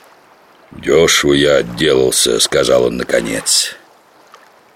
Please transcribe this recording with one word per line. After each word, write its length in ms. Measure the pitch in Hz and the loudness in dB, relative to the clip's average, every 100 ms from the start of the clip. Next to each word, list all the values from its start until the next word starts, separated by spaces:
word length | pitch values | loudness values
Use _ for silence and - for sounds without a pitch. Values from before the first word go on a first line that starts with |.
| - _ _ _ _ _ _ | -20 _ _ _ _ _ _
«Дешево 640 | - 69 71 82 - 71 | -12 0 2 4 2 2
я 240 | 71 71 71 | 2 2 2
отделался», — 840 | 58 58 78 65 64 - - 57 | 0 -2 0 2 2 0 -2 0
сказал 440 | - 71 62 62 | -2 0 2 2
он 120 | 62 60 | 0 -4
наконец. 760 | 60 60 58 55 - - - - - _ _ _ _ - _ _ _ | -4 -4 -2 -6 -4 -4 -4 -10 -20 _ _ _ _ -20 _ _ _